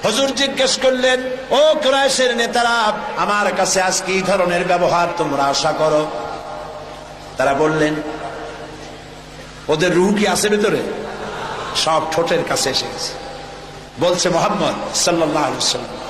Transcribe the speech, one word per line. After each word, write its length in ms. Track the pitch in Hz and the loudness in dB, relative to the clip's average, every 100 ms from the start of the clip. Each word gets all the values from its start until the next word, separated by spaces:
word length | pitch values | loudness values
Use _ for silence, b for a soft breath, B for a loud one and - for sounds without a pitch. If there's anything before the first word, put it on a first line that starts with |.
হুজুর 300 | 196 226 277 | 0 0 0
জিজ্ঞেস 440 | 262 277 269 262 - | 0 -2 2 0 4
করলেন, 380 | 262 254 254 254 262 - - | 2 4 4 2 0 -6 0
"ও 240 | 240 311 302 | 4 6 6
কুরাইশের 540 | 254 269 269 269 254 233 | 4 4 4 4 2 2
নেতারা, 560 | 233 240 233 233 220 123 - - | 2 2 2 4 2 0 -4 -2
আমার 300 | 180 208 196 185 | 0 2 2 2
কাছে 260 | 180 196 | 2 2
আজকে 300 | 185 180 - | 2 0 0
এই 100 | 190 | 0
ধরনের 420 | 185 196 180 175 | 2 2 2 2
ব্যবহার 420 | 175 180 170 170 170 - | 2 2 4 4 2 0
তোমরা 280 | 151 139 | -2 0
আশা 280 | 139 135 160 | 0 2 0
করো?" 340 | 151 156 151 156 - - - - - - - - - - - - - | 2 2 2 0 -4 -8 -10 -10 -10 -10 -12 -14 -14 -16 -16 -16 -2
তারা 180 | 135 | 0
বললেন, 400 | 139 156 156 151 151 - - - - - - - - - - - - - - - - - | 2 2 4 2 0 -4 -8 -8 -10 -10 -12 -14 -14 -14 -16 -16 -18 -18 -18 -16 -14 -2
"ওদের 260 | 151 180 | 2 4
রূহ 200 | 165 190 | 4 4
কি 140 | 208 208 | 4 2
আছে 200 | 180 208 | 2 2
ভেতরে?" 300 | 208 208 147 110 - - - - - - - - - | 2 2 0 -2 -6 -8 -8 -8 -8 -8 -8 -6 -2
সব 260 | - 160 160 | 0 0 0
ঠোঁটের 260 | 170 170 175 - | 0 2 0 0
কাছে 220 | 135 135 | -2 0
এসে 160 | - - | -2 -4
গেছে। 260 | - - - - - - - - - - - | -8 -8 -8 -12 -12 -14 -14 -16 -16 -16 -2
বলছে 280 | 170 175 185 | 0 2 2
মোহাম্মদ 460 | 165 208 190 151 107 - | 2 0 0 -2 -2 -4
সাল্লাল্লাহু 500 | - - 170 156 151 | 0 2 2 2 2
আলাইহি 140 | 135 127 | 0 0
ওয়াসাল্লাম 380 | - 123 113 110 | -2 -2 -6 -10